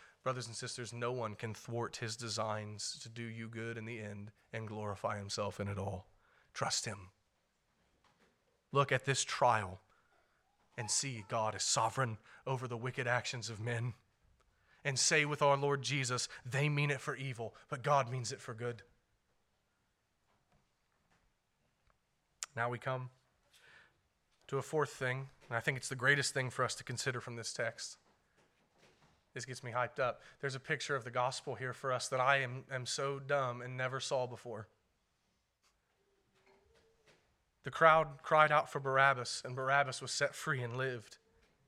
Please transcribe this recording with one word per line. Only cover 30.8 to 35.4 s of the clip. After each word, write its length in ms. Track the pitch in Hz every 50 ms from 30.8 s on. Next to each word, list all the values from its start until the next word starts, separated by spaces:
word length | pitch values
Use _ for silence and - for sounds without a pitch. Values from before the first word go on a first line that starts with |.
| - - 147
of 120 | 135 113
the 60 | 123
gospel 440 | 120 127 123 127 139 - - - 127
here 160 | 101 131 127
for 220 | 120 - - 135 127
us 160 | 123 - -
that 100 | - 131
I 180 | 127 131 139 139
am, 260 | 135 123 123 131 127 -
am 160 | 135 127 123
so 320 | 120 - - 139 139 139 135
dumb 440 | 139 135 143 143 135 127 120 120
and 160 | 120 127 127 127
never 240 | 131 131 127 131
saw 260 | - - 151 135 127 123
before. 400 | 120 113 - 123 113 104 113 - _ _ _ _ _ _ _ _ _ _ _ _ _ _